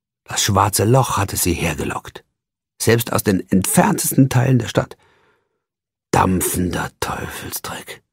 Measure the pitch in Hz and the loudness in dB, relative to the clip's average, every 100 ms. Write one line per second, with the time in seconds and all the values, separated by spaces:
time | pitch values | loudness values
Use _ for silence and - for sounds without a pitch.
0 | _ _ - - - 95 101 - 104 135 | _ _ -10 -4 2 2 4 2 4 4
1 | 123 - 98 - 87 80 85 73 - - | 2 0 -2 -2 -2 -2 -2 -4 -6 -8
2 | - - _ _ _ _ _ - - 117 | -12 -20 _ _ _ _ _ -4 2 2
3 | - 110 - 92 - 95 - - - - | 2 -2 0 -2 2 0 2 2 2 2
4 | - - 135 123 127 127 110 - - - | 0 2 4 4 2 2 0 -2 -4 -8
5 | _ _ _ _ _ _ _ _ _ _ | _ _ _ _ _ _ _ _ _ _
6 | _ - 95 92 - 90 90 82 85 - | _ 2 2 0 -2 -2 -2 -4 -8 -8
7 | - - - - - - - - - - | -8 -8 -10 -12 -12 -12 -12 -14 -16 -18
8 | _ | _